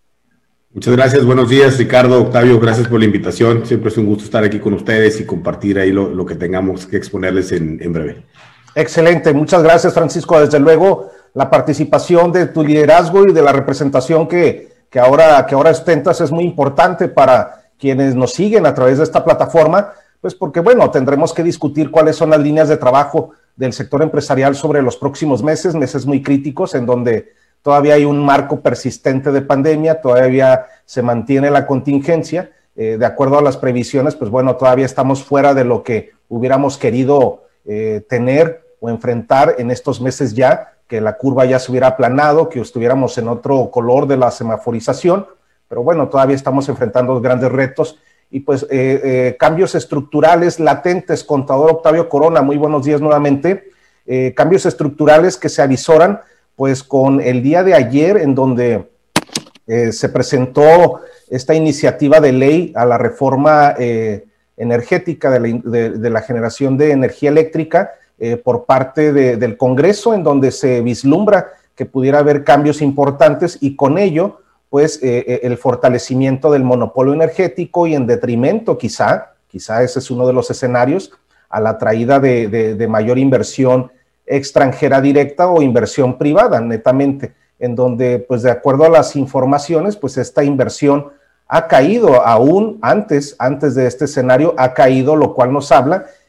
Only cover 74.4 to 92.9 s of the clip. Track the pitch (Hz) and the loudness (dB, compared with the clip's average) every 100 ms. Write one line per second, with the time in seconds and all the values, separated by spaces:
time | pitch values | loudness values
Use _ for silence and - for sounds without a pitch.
74.4 | _ _ _ 143 156 - 131 123 123 117 | _ _ _ 0 0 -2 -4 -2 -4 -4
75.4 | 123 120 131 120 131 127 - 127 135 131 | -4 -4 -4 0 0 0 -2 -2 -2 0
76.4 | 156 143 127 123 110 131 131 151 160 - | 0 2 2 0 -2 0 0 2 0 0
77.4 | 180 - 170 175 170 147 117 117 123 117 | -4 -4 -6 -2 0 0 0 -2 -2 -2
78.4 | 139 220 214 - 110 - 104 185 - _ | 0 -2 -4 -4 -4 -2 -2 -2 -6 _
79.4 | _ 92 - 113 123 131 - 123 127 127 | _ -18 -6 -4 -2 -4 -8 -4 -2 0
80.4 | 123 - 127 123 131 185 - _ _ _ | -2 -6 -4 -2 0 -2 -6 _ _ _
81.4 | - 107 110 110 113 113 120 139 135 120 | -10 -4 -4 -2 -2 -2 2 2 2 0
82.4 | 107 113 110 104 110 110 110 127 135 123 | -2 -2 -4 -4 -4 -2 0 0 2 0
83.4 | 107 - 127 127 123 _ _ _ - 139 | -2 -2 0 0 -2 _ _ _ -6 -6
84.4 | 139 - 135 - 147 135 139 143 139 - | -2 0 0 0 0 2 2 2 0 0
85.4 | 180 170 135 117 107 - 131 131 147 160 | 0 2 2 0 -2 -2 -2 0 0 2
86.4 | 247 131 117 113 127 135 139 139 113 _ | 2 0 -2 -4 0 0 0 -4 -10 _
87.4 | _ - 123 117 127 120 127 123 - 123 | _ -10 -6 -2 -2 0 -2 -2 -4 -2
88.4 | 123 117 139 139 160 160 - 143 139 135 | 0 0 0 2 4 4 2 -4 -4 -2
89.4 | 127 143 156 160 196 208 135 131 120 - | 0 -2 -2 -2 -2 -6 -8 -6 -4 -2
90.4 | 143 135 110 - 143 143 143 _ _ _ | 0 0 -2 -2 0 0 -4 _ _ _
91.4 | - 131 - 139 151 233 196 123 117 113 | -4 -2 2 2 4 2 4 4 4 4
92.4 | 135 190 220 - 123 | 4 2 0 -4 -2